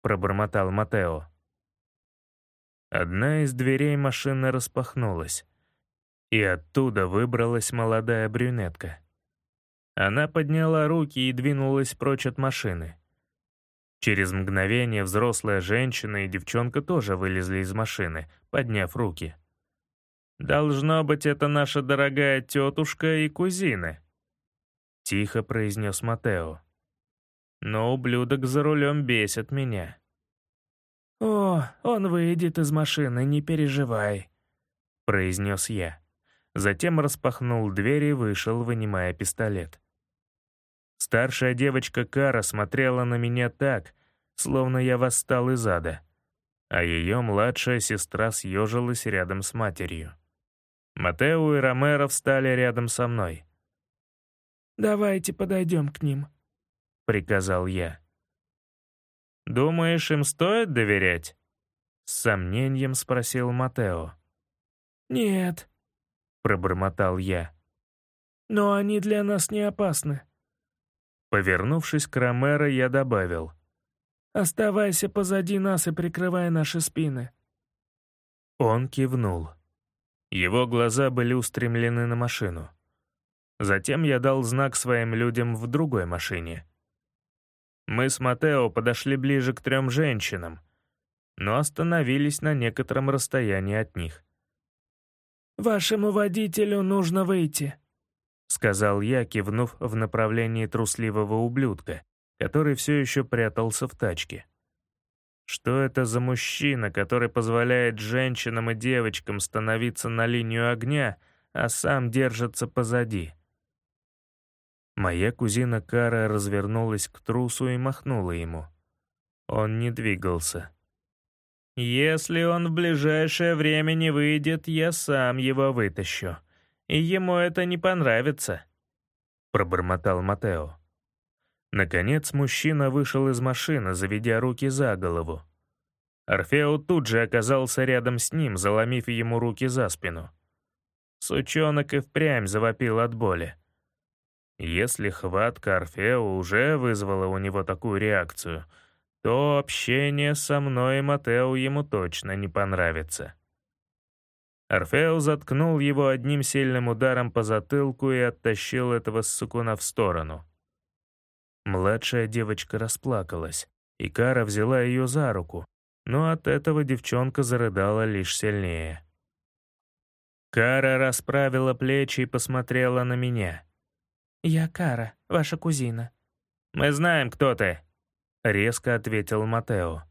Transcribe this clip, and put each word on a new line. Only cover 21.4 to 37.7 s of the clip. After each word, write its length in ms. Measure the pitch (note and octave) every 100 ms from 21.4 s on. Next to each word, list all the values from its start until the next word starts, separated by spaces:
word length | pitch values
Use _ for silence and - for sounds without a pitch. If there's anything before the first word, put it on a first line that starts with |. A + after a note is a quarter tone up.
| D3
наша 320 | D3 C#3+ D3
дорогая 640 | C3+ C#3 C#3 C3+ C#3+ C3+
тётушка 840 | B2+ C#3+ C#3 C#3+ D#3 - D#3+ D#3
и 40 | D#3
кузины», — 720 | D3+ F#3 F3+ F#3+ G#2 E2+ D#2 _ _ _ _ _ _ _ _ _ _
тихо 400 | - G2+ G#2 A#2
произнёс 600 | G#2 A2+ G#2+ G2+ G#2 F#2+
Матео. 580 | A#2 A#2 A#2+ F#2 D#2+ D#2+ _ _ _ _ _ _ _ _ _ _
«Но 320 | G#2 A2 A#2
ублюдок 500 | C3 B2+ B2 B2 C#3
за 180 | B2+ C#3
рулём 420 | D3 D3+ C#3+ D3 C3
бесит 440 | A#2 G#2 A#2 A2
меня». 460 | C#3 C3 G#2 D#2+ - _ _ _ _ _ _ _ _ _ _ _ _
«О, 460 | A3 G#3 G3 E3+ B2+ -
он 260 | A#3+ A3+ G3
выйдет 500 | E3+ E3+ E3+ E3+ E3
из 120 | D3
машины, 540 | D#3 D3+ - C#3 A#2+
не 160 | C3+ D3
переживай», — 880 | D3 D#3+ D3 C#3 C3 A2+ G#2 G2+ - _ _ _ _ _ _ _ -
произнёс 640 | G2+ F#2 F2+ G2+ F#2+ -
я. 320 | G#2+ E2+ D#2 _ _ _ _ _ -
Затем 440 | G2+ F#2+ F3 D#3+
распахнул 680 | C#3+ - C3 - B2 A#2 G#2+